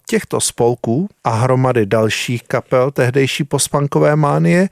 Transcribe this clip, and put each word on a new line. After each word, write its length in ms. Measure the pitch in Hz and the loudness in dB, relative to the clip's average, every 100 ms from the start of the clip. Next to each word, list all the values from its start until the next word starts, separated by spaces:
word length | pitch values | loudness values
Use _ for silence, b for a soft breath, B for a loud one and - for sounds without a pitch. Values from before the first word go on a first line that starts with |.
| - | -4
těchto 340 | 220 - 117 | -6 -4 -4
spolků 680 | - - 120 120 - 120 196 _ | -4 0 0 0 -2 -2 -4 _
a 60 | 123 | -4
hromady 560 | 113 123 127 127 120 101 | 0 2 2 2 2 2
dalších 560 | 113 110 - - 120 | 2 0 -2 -4 -6
kapel 480 | - 123 - 131 131 | -4 -6 0 0 0
tehdejší 540 | 147 123 127 135 - | 0 0 0 0 -2
postpunkové 720 | - 139 - 147 143 156 151 151 | -4 -4 -2 -2 -2 0 2 2
mánie, 520 | 147 147 165 175 190 | 0 0 2 2 0